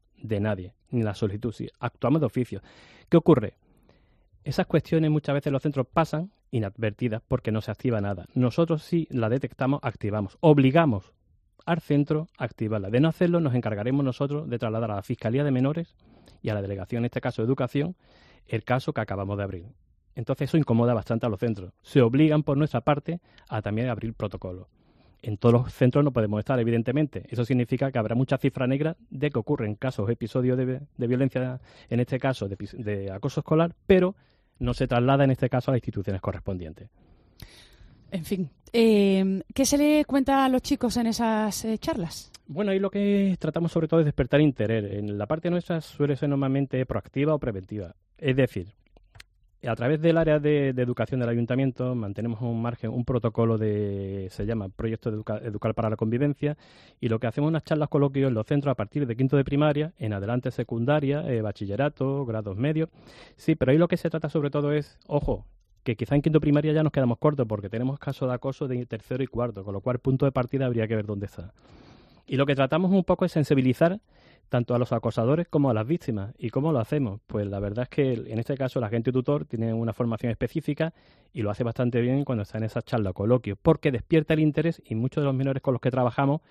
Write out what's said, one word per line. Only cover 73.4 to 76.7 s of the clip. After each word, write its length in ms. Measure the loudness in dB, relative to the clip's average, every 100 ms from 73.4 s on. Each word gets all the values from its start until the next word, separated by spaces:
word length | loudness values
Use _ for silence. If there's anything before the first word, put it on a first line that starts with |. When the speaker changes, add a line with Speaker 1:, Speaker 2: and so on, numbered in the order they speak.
| 2 4 4 4 2 0 _ _ _ _ _
Speaker 1:
tanto 260 | -2 0
a 40 | 0
los 140 | 0
acosadores 540 | -2 -2 0 2 0 0
como 200 | 2 2
a 60 |
las 120 | 2 0
víctimas. 460 | -4 -4 -6 -6 -8
¿Y 100 | -6
cómo 220 | -2 0